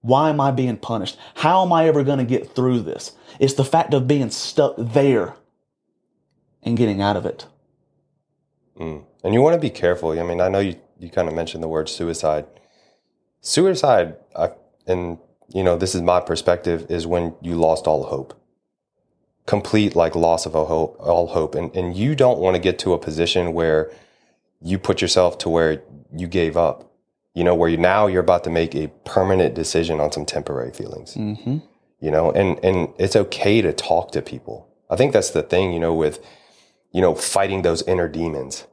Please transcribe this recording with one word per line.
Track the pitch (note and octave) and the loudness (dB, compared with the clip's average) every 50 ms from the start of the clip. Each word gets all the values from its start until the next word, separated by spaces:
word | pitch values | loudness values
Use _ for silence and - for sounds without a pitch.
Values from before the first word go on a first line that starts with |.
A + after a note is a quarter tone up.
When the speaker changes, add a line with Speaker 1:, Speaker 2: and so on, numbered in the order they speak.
Speaker 1:
Why | - A#2 C3 C#3 D#3 D#3 | 2 4 4 4 4 2
am | D3 D3 | 2 2
I | C#3 C#3 | 0 0
being | C3 B2 C3 B2 A2+ | 0 0 -2 -2 -2
punished? | G#2 - - A#2 G#2+ F#2 - - - - - - | -6 -6 -6 -4 -4 -4 -8 -10 -14 -20 -20 -10
How | - - D#3 F3+ F#3+ F#3+ | 0 2 2 4 4 4
am | F3+ | 4
I | E3+ E3 E3 | 2 4 4
ever | D#3+ D3+ D3 C3+ | 4 4 2 2
gonna | C#3 C#3+ C3+ B2+ | 0 0 0 0
get | A#2 B2+ A2+ - - - | 0 -2 -2 -4 -4 -4
through | - B2+ B2+ B2+ A#2+ | -2 0 2 0 0
this?" | G2+ E2 - - - - - _ _ - - - | -2 -4 -10 -10 -12 -16 -18 _ _ -20 -2 0
It's | C3+ C3+ C3+ | 0 0 2
the | - C3+ | 0 0
fact | C3+ - E3 - - D3+ | 2 2 2 2 2 0
of | C3+ B2+ | 0 2
being | B2+ D3 C#3+ C3 A2 | 2 2 2 2 -2
stuck | - - - - - - C#3+ - - | -4 -8 -10 -2 0 2 2 2 0
there | - A#2 A#2 A2+ C#3+ C#3 C#3+ B2+ A2 F2+ F2 - - _ _ _ _ _ _ _ _ _ _ _ _ _ _ _ _ _ _ _ _ _ _ _ _ _ | -4 -8 0 2 4 4 6 4 2 0 -2 -8 -16 _ _ _ _ _ _ _ _ _ _ _ _ _ _ _ _ _ _ _ _ _ _ _ _ _
and | A2 A#2 | -2 2
getting | A#2 B2 A2 G2+ G2 | 2 2 2 2 2
out | G2+ G2+ G#2 | 2 2 2
of | F#2 - | 0 -2
it. | F#2+ - - - - _ _ _ _ _ _ _ _ _ _ _ _ _ _ _ _ _ _ _ _ _ _ _ _ _ - | -4 -8 -8 -14 -20 _ _ _ _ _ _ _ _ _ _ _ _ _ _ _ _ _ _ _ _ _ _ _ _ _ -12
Speaker 2:
Mm. | E2 D#2+ D#2 D2 C#2+ _ _ _ - | -12 -10 -10 -12 -16 _ _ _ -2
And | F#2+ G#2 | 2 4
you | A#2 | 6
wanna | C3+ D#3 E3+ | 6 6 4
be | E3+ D3+ A#2 | 4 0 -2
careful. | - - - F2 F2 - E2+ D#2+ D#2 | -4 0 0 0 0 2 -2 -4 -2
I | E2 E2+ | -2 -4
mean, | F2 E2+ F2 | -4 0 0
I | F2+ F#2 | 0 2
know | F#2+ G2 | 2 0
you, | G2+ F#2+ E2+ - _ _ _ | 0 -2 -4 -8 _ _ _
you | _ F2 E2+ | _ -20 -6
kinda | - F#2+ F2 D#2+ | -4 -2 -2 -2
mentioned | D#2 E2 E2 D#2 - E2 D#2+ | -2 -6 -6 -6 -8 -8 -8
the | |
word | D#2+ D#2+ D#2 D#2 | -4 -4 -4 -4
suicide. | - - - E2+ E2+ E2 - - - D#2 D2+ D2 - _ _ _ _ _ _ _ _ _ _ _ _ _ _ _ _ _ _ | -4 -6 -6 -6 -6 -4 -2 -2 0 0 -2 -4 -8 _ _ _ _ _ _ _ _ _ _ _ _ _ _ _ _ _ _
Suicide, | _ - - - F3+ F#3+ F#3 F#3 - C#3 B2 G2 F2 E2 D#2+ - _ _ _ | _ -2 0 2 2 2 2 2 2 4 4 4 2 0 -6 -16 _ _ _
I, | - E2+ - - _ _ _ _ _ _ | -4 -4 -4 -4 _ _ _ _ _ _
and, | - F#2 F2+ F2 F2 E2+ - _ _ _ _ _ _ | -2 -2 -2 -2 -6 -8 -12 _ _ _ _ _ _
you | - F#2+ F#2+ | -4 0 2
know, | F2+ F2 | 2 2
this | E2 F#2+ F#2 - | 2 0 -2 -2
is | F#2 | 0
my | E2+ F2 F2+ F2+ | 0 2 2 2
perspective, | F2 - E2+ D#2+ - - F2 F2 - F2 E2+ D#2+ D#2+ - | 0 -2 -6 -2 0 0 0 0 0 -4 -4 -4 -4 -6
is | F2 F2 D#2+ | -6 -6 -4
when | E2 F2 F2 E2+ E2 D#2+ - | -2 -2 -2 -2 -4 -8 -10
you | - E2+ E2+ | -8 -6 -2
lost | E2 E2 D#2+ D#2+ D#2 - | 0 2 2 2 2 0
all | D#2+ D#2 C#2+ C2+ | 0 0 0 -2
hope. | - - C2+ C2 - - _ _ _ _ _ _ _ _ _ _ _ _ _ _ _ _ _ _ _ _ _ _ | -4 -8 -8 -8 -12 -18 _ _ _ _ _ _ _ _ _ _ _ _ _ _ _ _ _ _ _ _ _ _
Complete, | - - G2+ - - - G#2+ G#2 G2 - | -2 -2 -2 0 0 0 2 2 2 2
like, | F2 E2 D#2+ D#2 | 2 2 2 2
loss | E2+ E2+ E2 E2+ E2 - | 0 2 2 0 0 -2
of | D#2 D#2 | -4 -2
a | D#2+ D#2 | -2 -2
hope, | D#2 D#2+ D#2+ D#2+ D#2 - - | 0 0 -2 -2 -4 -6 -8
all | - E2+ E2+ E2+ F2 | -2 0 0 0 0
hope. | E2+ - D#2+ D#2+ D2+ - | 0 -2 -2 -2 -2 -4
And, | F2 E2+ D#2 - | -6 -6 -6 -6
and | F#2 F2+ F2 F2 | -6 -6 -4 -4
you | F#2 G#2+ C#3 D#3 | -2 -2 -2 2
don't | C3+ C3+ B2 B2 - | 2 2 2 2 2
wanna | F2+ F#2+ F#2 F2 | 0 0 0 2
get | - F#2 F2 - | 0 0 0 0
to | - F#2+ F2 | 0 0 0
a | E2 | 0
position | - - D#2 D#2 E2+ E2+ - F#2 F2 E2+ E2 | -2 -6 -4 -2 -2 0 0 0 -2 -2 -2
where | E2+ E2 D#2+ D#2 D#2 D#2 - - - - _ _ _ _ _ _ _ _ _ _ _ | 0 0 2 2 0 0 -2 -8 -20 -20 _ _ _ _ _ _ _ _ _ _ _
you | - E2+ F#2+ | -6 -4 -4
put | F#2+ - - F#2+ - | -4 0 -2 -2 0
yourself | G2 F2 - F#2 F2+ F2 - - | 0 2 4 4 4 4 2 -2
to | - E2+ | -4 0
where | E2 E2 E2 D#2+ D#2 - - - - C#2+ - _ - | 2 2 2 2 0 -2 -8 -18 -20 -20 -20 _ -12
you | D#2 F2+ | -10 -10
gave | E2+ E2+ F#2 E2 D#2+ D2+ | -4 -2 0 0 0 2
up, | E2+ E2+ D2+ B1+ - - _ _ _ _ _ _ _ _ _ _ | 2 0 0 0 -4 -14 _ _ _ _ _ _ _ _ _ _
you | E2+ F2 | 0 2
know, | F2 F2 | 2 4
where | E2 E2 E2 | 4 4 2
you, | E2 | 2
now | D#2+ E2+ F2+ F#2+ G#2 G#2+ | 2 2 2 4 4 2
you're | G2+ F#2 F#2 | 2 2 2
about | E2+ E2 F2+ F2 - | 2 2 2 2 0
to | F2 | -2
make | E2 E2 E2+ E2 - | 0 0 -2 0 -2
a | - D#2 D2+ - _ _ | -6 -6 -6 -10 _ _
permanent | - - - F#2+ F#2+ F#2+ F#2 F2+ - - | -2 0 0 2 2 2 2 2 0 0
decision | E2 D#2+ - - F2 E2 E2 D#2+ D2+ | -4 -6 -2 -2 -2 0 0 -2 -2
on | D2+ D2+ | -2 -2
some | - D2+ D2+ | -4 -6 -8
temporary | - - D2+ D2 - D2 C2 A#1+ C2 | -6 -8 -8 -8 -6 -8 -8 -8 -10
feelings, | - - - - - E2 - - - | -10 -12 -12 -12 -12 -14 -16 -14 -10
Speaker 1:
Mm-hmm. | - A2 G#2 G#2 A2 - A#2+ C3+ D#3 - _ _ _ _ _ _ _ | -8 -6 -6 -8 -8 -6 -6 -6 -6 -8 _ _ _ _ _ _ _
Speaker 2:
you | - D#2 | -4 0
know, | D2+ D#2 E2 D#2+ | 2 2 2 2
and, | - E2 G2 F#2 E2+ - - | 2 2 2 2 0 2 0
and | F#2+ F#2+ F2+ E2+ - - | 0 2 2 -2 -4 -2
it's | - F#2 F#2+ - | -2 -2 2 2
okay | A2 G2 - - - - G2 G#2+ A2+ | 2 2 2 -2 0 2 2 4 4
to | G2 E2 | 2 0
talk | D2+ - - - E2+ E2+ - - | -2 -4 -2 0 0 -2 -2 -4
to | - D2+ | -8 -8
people. | - - - B2+ _ - - G#2+ - _ _ _ _ _ | -8 -8 -14 -14 _ -14 -16 -16 -18 _ _ _ _ _
I | - | 0
think | F#2 B2+ D3 - | 2 2 4 4
that's | G#2+ F#2 - | 2 0 2
the | - E2 - | -2 -2 -2
thing, | - - F2+ F#2+ F#2 | 0 0 0 0 0
you | F2 E2 | -2 -2
know, | E2+ E2 E2 | 0 0 0
with | D#2+ D#2 D2+ D2+ - - - - _ _ _ _ _ _ _ _ _ _ _ | 2 0 -2 -2 -4 -18 -20 -20 _ _ _ _ _ _ _ _ _ _ _
you | - F2+ | -2 2
know, | F#2 F2 D#2+ | 2 2 2
fighting | - - - - G2 G2 F#2+ G2 F#2+ | 2 -2 0 0 0 0 0 -2 0
those | E2+ F2 E2 E2 - | 0 0 0 0 0
inner | - F#2+ F2+ F2 | -2 0 0 0
demons. | E2 D2+ E2 E2+ E2 D#2 C#2 C2 C2+ - - - _ | -4 -4 -4 -6 -4 -4 -6 -8 -10 -12 -14 -16 _